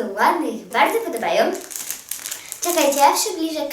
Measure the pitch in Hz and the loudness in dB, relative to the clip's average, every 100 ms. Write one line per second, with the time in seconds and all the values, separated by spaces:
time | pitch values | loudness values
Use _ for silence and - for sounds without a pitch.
0 | 202 196 294 339 285 220 - 233 320 453 | -4 2 2 4 0 -6 -4 2 2 2
1 | 370 226 175 190 233 381 - - - - | -2 -4 0 2 2 0 -8 -10 -10 -10
2 | - - - - - - 349 320 285 285 | -10 -10 -8 -10 -12 -6 -2 2 2 6
3 | 285 - 440 370 320 302 277 | 6 4 0 -2 -4 -2 -4